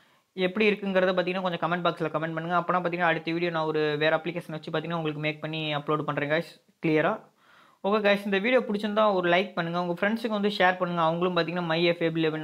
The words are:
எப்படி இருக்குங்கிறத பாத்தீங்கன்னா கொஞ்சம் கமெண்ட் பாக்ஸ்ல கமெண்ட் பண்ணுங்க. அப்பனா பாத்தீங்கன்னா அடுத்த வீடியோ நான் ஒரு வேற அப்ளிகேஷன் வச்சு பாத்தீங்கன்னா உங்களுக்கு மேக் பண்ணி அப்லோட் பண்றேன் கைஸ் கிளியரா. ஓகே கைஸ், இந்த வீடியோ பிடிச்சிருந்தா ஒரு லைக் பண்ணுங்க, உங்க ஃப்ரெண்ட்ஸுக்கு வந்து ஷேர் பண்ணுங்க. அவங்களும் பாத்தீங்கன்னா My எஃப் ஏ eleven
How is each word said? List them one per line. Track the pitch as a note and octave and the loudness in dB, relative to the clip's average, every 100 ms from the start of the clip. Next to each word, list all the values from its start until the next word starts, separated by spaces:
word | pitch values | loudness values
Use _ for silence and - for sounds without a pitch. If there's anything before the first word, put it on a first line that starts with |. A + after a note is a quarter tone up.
| _ _ _ - F#3 | _ _ _ -2 -2
எப்படி | F#3+ G#3+ | 2 2
இருக்குங்கிறத | G3+ G3 F#3 F#3 F#3 | 2 0 2 2 2
பாத்தீங்கன்னா | F3 F#3 F#3 | -2 -2 -2
கொஞ்சம் | E3+ | -2
கமெண்ட் | D#3+ F3 F3 | -2 0 0
பாக்ஸ்ல | E3 D#3+ | 0 -2
கமெண்ட் | D3+ D#3+ D#3+ | -2 -4 -6
பண்ணுங்க. | E3 F3 | -2 -2
அப்பனா | F3 F3+ | 0 0
பாத்தீங்கன்னா | F3 E3+ F3 | 0 0 0
அடுத்த | D#3+ E3 E3 | 0 -2 -2
வீடியோ | F3 E3 | -2 -2
நான் | D#3 | -2
ஒரு | D#3 D3+ D3+ | 0 0 2
வேற | D#3 D#3+ | 2 2
அப்ளிகேஷன் | E3+ E3+ - D#3 | -2 -8 -8 -12
வச்சு | D#3+ | -6
பாத்தீங்கன்னா | E3 D#3+ E3+ | -6 -4 -4
உங்களுக்கு | D#3 D3 D3+ | -4 -4 -4
மேக் | D3+ | -4
பண்ணி | D#3 D#3+ D#3 D3 | -6 -6 -4 -4
அப்லோட் | D3+ D3+ D3 | -2 -2 0
பண்றேன் | C#3+ C#3+ D#3 | -2 0 -2
கைஸ் | E3+ - _ _ | -2 -12 _ _
கிளியரா. | D#3+ D#3 D#3+ A3 - _ _ - - _ G3 | 0 2 2 -2 -8 _ _ -20 -20 _ 0
ஓகே | G#3+ | 2
கைஸ், | G3+ G3+ G#3 | 4 2 2
இந்த | G3 | 0
வீடியோ | G#3+ B3+ A#3 | 4 2 2
பிடிச்சிருந்தா | G#3 G#3+ G#3 G#3+ F#3 | -4 -2 2 2 4
ஒரு | F3 | 4
லைக் | F3 G3 | 2 2
பண்ணுங்க, | - E3 F3 | -4 -4 -2
உங்க | F3+ F3 | -2 -2
ஃப்ரெண்ட்ஸுக்கு | G3+ A3+ A#3 G#3 | -2 -2 -2 -2
வந்து | G3+ G3+ | -2 4
ஷேர் | F#3 F#3 | 2 4
பண்ணுங்க. | F3 F3 D#3+ | 0 0 0
அவங்களும் | E3+ F#3 F3 | 2 0 0
பாத்தீங்கன்னா | E3 F3 E3+ | -2 -2 -2
My | E3 F3 | 2 2
எஃப் | E3+ E3 | 2 0
ஏ | E3 | 0
eleven | D#3+ D#3 | 0 -2